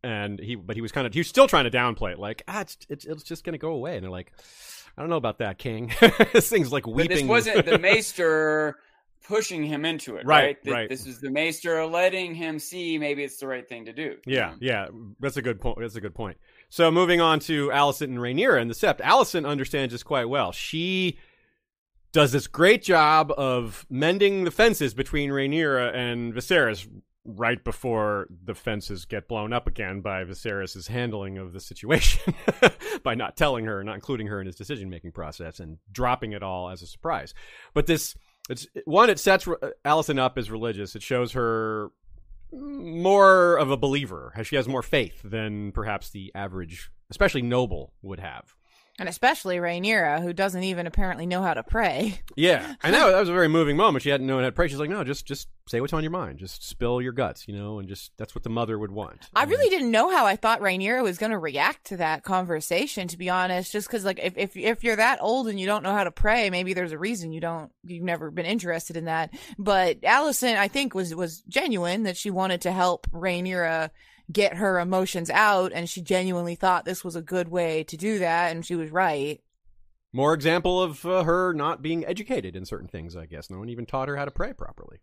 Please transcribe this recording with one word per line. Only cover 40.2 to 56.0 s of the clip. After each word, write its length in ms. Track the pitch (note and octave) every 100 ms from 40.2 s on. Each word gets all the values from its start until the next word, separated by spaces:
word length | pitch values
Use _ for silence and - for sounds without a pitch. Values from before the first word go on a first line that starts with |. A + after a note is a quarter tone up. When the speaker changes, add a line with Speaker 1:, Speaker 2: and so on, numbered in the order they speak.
| C3 C3
Speaker 1:
as 120 | A#2
religious. 460 | A2 A#2 G2+ G2 G#2+
It 60 |
shows 300 | - B2+ B2
her 580 | B2+ A#2 A2+ A2 G#2+ G#2 _ - - - - -
more 1080 | C#4 C#4+ C#4+ E3+ E3 F#3 G3+ G3 F#3+ F3 E3
of 140 | C#3
a 60 | C3+
believer. 560 | C#3+ C#3+ B2+ F2 B1+ G#2+
She 120 | A2 C#3+
has 100 | A#2+
more 160 | C3
faith 380 | - D3 G#2+ -
than 500 | G#2 A2 G#2+ G#2 G2+
perhaps 360 | G2 G#2+ G2+ -
the 220 | G#2 F#2+
average, 560 | G2 G2 F#2 E2+ F2+ - - _
especially 320 | - G3 C#3
noble, 500 | A#2+ B2 B2 F2 C2 _
would 180 | G2 F2+
have. 340 | E2 B1 - _ _ _ _ -
Speaker 3:
And 80 | F3+
especially 500 | E3 B3 D#4 F#3+ F3+
Rhaenyra, 640 | F3 F3 G3 A3 D#3+ D3+
who 80 | F3
doesn't 320 | E3+ G3 F3+
even 240 | F#3+ F3+ E3+
apparently 360 | - G3 D3+
know 160 | E3+ F3+
how 140 | F#3
to 80 | D3+
pray. 580 | - A3 G3+ C3+ G#3+ F#3+ - -
Speaker 1:
Yeah, 380 | E3+ D3 - C4+
I 80 | D3+
Speaker 3:
<laughs> 0 |
Speaker 1:
know. 220 | A#3 C4+
That 80 | F#3+
was 80 | F#3+
a 40 |
very 140 | F3+ D#3+
moving 300 | D#3+ D3+ D3
moment. 260 | G#3+ C#3
She 80 | C#3+
hadn't 160 | C#3 C3
known 160 | C3+
how 60 | B2+
to 40 |
pray. 140 | - E3+
She's 140 | C#3
like, 100 | D3+
"No, 140 | G3+
just, 200 | C3 C#3
just 220 | - C#3 - - -
say 120 | A#2
what's 120 | C#3
on 100 | D#3+